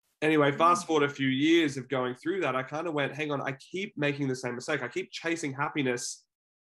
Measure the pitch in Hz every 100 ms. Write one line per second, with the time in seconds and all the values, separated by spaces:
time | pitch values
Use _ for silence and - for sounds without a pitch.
0 | _ - 156 156 143 143 165 175 - 156
1 | 143 143 135 131 156 170 156 135 120 131
2 | 123 123 160 190 147 127 131 147 170 147
3 | 139 143 151 139 131 135 - 180 202 -
4 | 143 139 139 127 123 120 139 147 120 180
5 | 185 - 165 165 147 131 151 156 127 120
6 | - - _ _ _ _ _